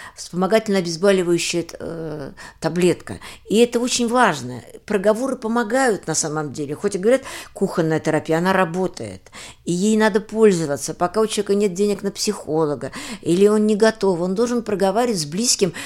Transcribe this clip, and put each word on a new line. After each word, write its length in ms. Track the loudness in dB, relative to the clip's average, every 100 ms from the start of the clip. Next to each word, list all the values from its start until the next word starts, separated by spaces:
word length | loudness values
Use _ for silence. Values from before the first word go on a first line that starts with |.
| -18 -16
вспомогательно 640 | -10 -2 2 2 2 0
обезболивающая, 880 | 0 -2 0 0 2 0 0 -4 -6 -10
э, 540 | -12 -10 -10 -10 -12 -14 -20 -6
таблетка. 580 | -4 2 2 2 -4 -14 -14 -20 0
И 100 | 4
это 220 | 4 2
очень 280 | -2 0 0
важно. 540 | 4 4 2 -6 -12 -14 -18 -4
Проговоры 500 | 0 2 2 0 -4
помогают 720 | -2 -2 0 0 2 0 -2
на 80 |
самом 380 | -4 -2 -4 -6
деле. 220 | -8 -8
Хоть 200 | -4 -4
и 40 | 0
говорят, 240 | 2 2 0 -14 -16
кухонная 480 | -4 -2 0 0 0
терапия, 380 | 0 0 0 0
она 140 | 2
работает. 800 | 2 2 0 -4 -6 -12 -14 -18 -20 -20 -12
И 80 | -4
ей 240 | 0 2 4
надо 240 | 4 2
пользоваться. 720 | -2 4 6 6 0 -4 -6
Пока 260 | -4 -2 0
у 60 | 0
человека 280 | -2 0
нет 200 | 2 2
денег 280 | 2 0 0
на 80 | -4
психолога, 840 | -4 -4 -4 -4 0 0 -2 -6 -10 -12 -8
или 260 | 0 4 4
он 180 | 4 4
не 100 | 4
готов, 440 | 4 4 2 2
он 140 | 0
должен 280 | 0 0 -2
проговаривать 580 | -2 0 2 2 0 -2
с 40 |
близким, 480 | -4 -2 0 2 0 -2